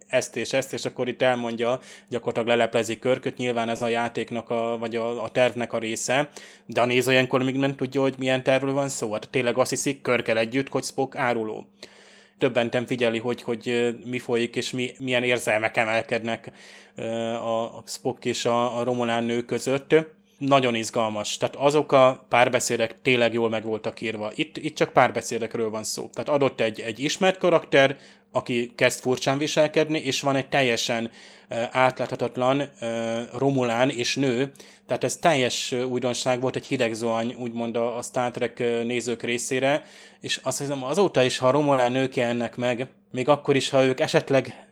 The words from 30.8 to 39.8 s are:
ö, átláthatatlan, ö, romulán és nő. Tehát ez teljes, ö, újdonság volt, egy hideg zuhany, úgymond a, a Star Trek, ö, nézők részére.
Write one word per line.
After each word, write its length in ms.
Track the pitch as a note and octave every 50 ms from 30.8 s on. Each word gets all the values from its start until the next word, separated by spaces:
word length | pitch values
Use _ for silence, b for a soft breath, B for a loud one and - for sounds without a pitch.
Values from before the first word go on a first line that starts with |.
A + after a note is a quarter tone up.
| - - B2 A2+ A#2 A2+ B B B B B B B B
ö, 140 | A#2 A#2 A#2 A#2
átláthatatlan, 1000 | - C3 B2+ B2+ B2+ - B2+ A2+ - - B2 A#2 A#2+ B2+ B2+ B2+ C3+ C#3+ C#3 - - -
ö, 400 | A#2 A#2 A#2 A#2 A2+ A2+ A2+ A#2 A#2+ A2 - B2
romulán 520 | C3 C#3 C#3 C3 B2 A#2+ A2+ A#2 C3 D3
és 260 | C#3 A#2+ A#2+ - -
nő. 360 | C3+ C#3 C3+ A#2+ A#2+ C#3 C3+ B B B B B B B -
Tehát 160 | B2+ A#2 -
ez 140 | B2 - -
teljes, 540 | - F3 D#3 C3+ B2+ A#2 - - - -
ö, 120 | C3 B2 B2+
újdonság 580 | C3 B2 B2 B2+ B2 A#2+ - - C3 B2+ B2
volt, 140 | C3 B2+ B2
egy 100 | C3+ -
hideg 280 | - C#3 B2+ B2 A2+ A2+
zuhany, 420 | G#2+ A#2 A#2 A2+ A2+ A2+ A#2+ B2 A#2
úgymond 360 | B2 A#2+ A2+ A#2 A#2 A#2 A2+
a, 220 | A#2 A#2 A#2+ A#2 A#2+
a 40 |
Star 300 | A#2 - - C3 B2 B2
Trek, 280 | A#2+ - B2 A2+ - -
ö, 240 | B2 A#2+ A#2 A#2 A#2
nézők 400 | A#2 B2 A#2+ A2 A#2+ A#2 A2+ -
részére. 600 | A#2+ A#2+ A#2 - - C3+ B2+ C3 C3+ C#3+ D3+